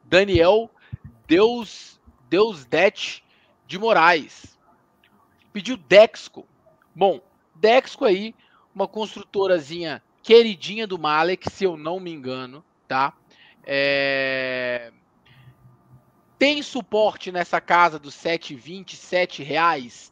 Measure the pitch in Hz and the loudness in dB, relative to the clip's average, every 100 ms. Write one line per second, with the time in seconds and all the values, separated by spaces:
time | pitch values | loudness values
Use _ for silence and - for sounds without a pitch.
0 | 120 170 202 175 170 214 226 _ _ - | 0 0 2 4 4 4 0 _ _ -20
1 | - _ - 160 220 240 220 - - _ | -20 _ 0 2 2 0 -10 -16 -20 _
2 | _ _ - 170 226 170 131 151 196 - | _ _ -4 0 0 -2 -4 2 2 0
3 | - - _ _ _ _ - 170 226 190 | -10 -12 _ _ _ _ -14 -6 0 4
4 | 165 170 117 - - _ _ _ _ _ | 6 4 -2 -18 -20 _ _ _ _ _
5 | _ _ _ _ _ 208 180 247 - 190 | _ _ _ _ _ -12 -8 -8 6 8
6 | 220 - - - - _ _ _ _ 160 | 8 4 -20 -20 -20 _ _ _ _ -2
7 | 190 143 _ _ _ 156 208 254 - - | 0 0 _ _ _ _ 2 2 2 -2
8 | 262 190 220 - _ _ _ 190 190 214 | 0 0 -4 -14 _ _ _ -8 -8 -8
9 | 208 214 196 202 190 180 139 170 165 127 | -10 -12 -10 -4 0 0 -2 -12 -10 -12
10 | _ _ - 226 226 175 151 214 214 185 | _ _ 6 6 6 0 -10 -10 -10 -6
11 | 151 151 170 185 - - 190 160 151 185 | -2 0 0 -4 -8 -6 -6 -6 -10 -10
12 | 180 156 127 131 127 139 _ _ - 131 | -10 -14 -12 -12 -14 -20 _ _ -6 -2
13 | 139 - _ _ _ _ - 139 139 139 | -2 -4 _ _ _ _ -6 -2 -2 -2
14 | 139 135 135 131 131 127 123 123 117 _ | -2 -2 -4 -4 -6 -6 -6 -8 -10 _
15 | _ _ _ _ - _ _ _ _ _ | _ _ _ _ -20 _ _ _ _ _
16 | _ _ _ - 269 294 277 254 202 208 | _ _ _ -2 0 0 -6 -12 -6 -2
17 | 214 - 190 180 170 170 - 175 175 156 | -2 -2 -10 -8 -4 -4 0 2 2 0
18 | 143 - 165 170 - 135 131 190 180 - | -16 -12 -6 -6 -8 -18 -16 -18 -18 -20
19 | - 180 180 - 139 147 170 151 123 - | -6 -4 -4 -6 -6 0 0 0 -6 -18
20 | - | -20